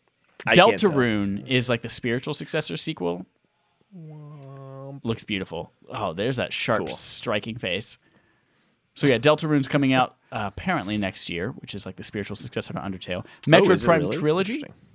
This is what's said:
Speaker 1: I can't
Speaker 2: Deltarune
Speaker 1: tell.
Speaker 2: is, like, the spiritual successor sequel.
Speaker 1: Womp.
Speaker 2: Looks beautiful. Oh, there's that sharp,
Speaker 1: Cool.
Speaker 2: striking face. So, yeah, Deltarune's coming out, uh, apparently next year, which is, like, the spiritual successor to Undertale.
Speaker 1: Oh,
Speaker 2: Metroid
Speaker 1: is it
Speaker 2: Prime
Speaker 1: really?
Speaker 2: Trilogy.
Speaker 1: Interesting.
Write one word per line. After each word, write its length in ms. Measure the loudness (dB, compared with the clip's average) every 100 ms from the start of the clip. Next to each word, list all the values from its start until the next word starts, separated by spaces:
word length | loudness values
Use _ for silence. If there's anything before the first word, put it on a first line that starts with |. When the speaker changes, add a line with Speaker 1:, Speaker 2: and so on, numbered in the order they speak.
| _ _ _ -6 4
Speaker 1:
I 80 | 8
can't 160 | 8
Speaker 2:
Deltarune 680 | 8 4 4 4 2 0 -4
Speaker 1:
tell. 100 | 0
Speaker 2:
is, 180 | 2 2
like, 120 | 0
the 60 | -2
spiritual 440 | -4 -2 -2 -2
successor 440 | -6 -2 -4 -2 -4
sequel. 480 | -6 -4 -4 -4 -8 _ _ _ _ _ _ -18
Speaker 1:
Womp. 1040 | -16 -16 -16 -16 -18 -16 -16 -14 -14 -8
Speaker 2:
Looks 200 | -4 -4
beautiful. 480 | -2 -4 -4 -8 -10 _ -12
Oh, 240 | -6 -4
there's 240 | -2 -2 -2
that 160 | -4
sharp, 320 | -4 0 0 0
Speaker 1:
Cool. 80 | -2
Speaker 2:
striking 640 | 0 0 0 -2 -4 -6
face. 400 | -4 -2 -2 -4 _ _ _ _ _ _ _ _ _ 0
So, 120 | 2
yeah, 100 | 4
Deltarune's 480 | 4 4 4 2 2
coming 260 | 2 4
out, 220 | 4 2 _ -12
uh, 120 | -8 -6
apparently 500 | -6 -2 -2 -2 -2
next 320 | -2 -2 -4
year, 220 | -4 -6
which 220 | -6 -10 -8
is, 100 | -8
like, 100 | -8
the 80 |
spiritual 320 | -8 -6 -6 -6
successor 380 | -6 -6 -6
to 60 | -6
Undertale. 440 | -6 -8 -6 -6 -8
Speaker 1:
Oh, 240 | -6 4
Speaker 2:
Metroid 220 | 6 6
Speaker 1:
is 120 | 4
it 20 | 4
Speaker 2:
Prime 140 | 4
Speaker 1:
really? 160 | 2 0
Speaker 2:
Trilogy. 360 | 0 0 0 -4
Speaker 1:
Interesting. 180 | -10 -16 _